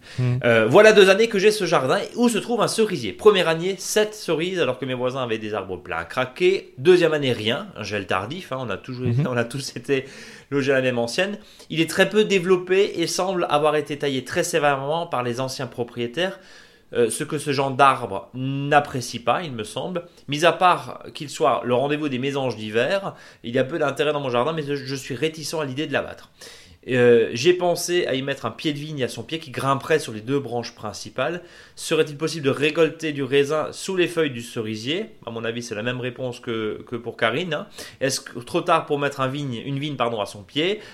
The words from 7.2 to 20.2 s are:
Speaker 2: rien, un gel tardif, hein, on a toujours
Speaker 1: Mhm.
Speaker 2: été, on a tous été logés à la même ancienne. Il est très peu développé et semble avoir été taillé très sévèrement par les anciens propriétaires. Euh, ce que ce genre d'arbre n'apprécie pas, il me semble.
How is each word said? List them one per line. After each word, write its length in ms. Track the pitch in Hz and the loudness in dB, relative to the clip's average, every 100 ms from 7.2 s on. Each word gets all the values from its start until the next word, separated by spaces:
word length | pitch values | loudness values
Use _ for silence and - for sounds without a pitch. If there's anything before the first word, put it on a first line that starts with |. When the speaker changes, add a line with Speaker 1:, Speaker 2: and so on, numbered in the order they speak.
| 135 | 0
Speaker 2:
rien, 340 | 107 107 139 202 - | 0 0 -2 -4 -10
un 60 | |
gel 240 | 104 101 95 | -6 -4 -2
tardif, 460 | 95 104 175 180 | -2 -2 -8 -8
hein, 60 | 131 | -8
on 100 | 123 | -6
a 80 | 92 | -8
toujours 300 | - 123 127 | -8 -4 0
Speaker 1:
Mhm. 140 | 117 | 0
Speaker 2:
été, 60 | 135 | 0
on 100 | 120 | 0
a 60 | |
tous 320 | 117 135 131 127 | -2 -4 -8 -8
été 300 | 131 135 - - - - - | -2 -2 -4 -14 -20 -20 -4
logés 200 | 143 135 | -2 2
à 40 | 131 | 2
la 60 | |
même 160 | 127 120 | 2 0
ancienne. 400 | 117 - 196 208 - - - | 0 0 -2 -4 -14 -20 -6
Il 100 | 156 | -2
est 80 | 160 | 0
très 200 | - 190 | 2 2
peu 160 | 208 202 | 4 4
développé 680 | 196 175 180 180 185 202 - | 2 4 2 2 2 2 0
et 100 | 160 | -2
semble 400 | - 185 185 170 | -2 -2 -2 0
avoir 260 | 147 151 151 | 2 2 2
été 220 | 147 143 | -2 -4
taillé 260 | 143 131 | -2 -4
très 200 | 123 180 | -4 -2
sévèrement 640 | 170 165 147 135 139 160 170 | 0 2 2 2 -2 -4 -2
par 160 | 131 | -4
les 160 | 123 117 | -2 -2
anciens 260 | 131 127 127 | -4 -6 -8
propriétaires. 720 | - 120 120 117 120 185 190 - - - _ _ | -6 -6 -4 -4 -2 -2 -4 -18 -20 -20 _ _
Euh, 160 | - 113 | 0 2
ce 140 | - | 0
que 160 | 151 151 | -4 -4
ce 120 | 147 | -2
genre 200 | 139 139 | 0 0
d'arbre 580 | 131 139 127 113 95 - 127 | 4 4 4 -2 -8 -8 -8
n'apprécie 840 | 131 139 143 147 147 135 120 117 | -6 -4 2 2 2 -4 -6 -4
pas, 220 | 117 143 | -2 -2
il 100 | 175 | -2
me 120 | 117 | -8
semble. 400 | 107 127 165 180 - - | -8 -8 -6 -6 -10 -14